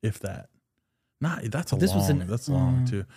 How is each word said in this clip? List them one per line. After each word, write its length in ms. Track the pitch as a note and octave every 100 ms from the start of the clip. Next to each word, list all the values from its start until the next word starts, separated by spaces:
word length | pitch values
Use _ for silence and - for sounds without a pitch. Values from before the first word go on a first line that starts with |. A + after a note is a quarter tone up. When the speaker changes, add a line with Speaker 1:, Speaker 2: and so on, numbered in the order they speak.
Speaker 1:
if 160 | A2 -
that. 280 | F#2+ - - _ _ _ _ _ _ -
Not, 220 | D#3 E3+ A2+
that's 200 | C#3 F3
a 40 | C3
Speaker 2:
This 160 | F#3
Speaker 1:
long, 80 | G3
Speaker 2:
was 100 | -
an, 160 | C#3+ F2+
Speaker 1:
that's 220 | A#2 -
long, 340 | C3+ C3 B2+
Speaker 2:
uh, 40 | B2+
Speaker 1:
too. 180 | G2+ -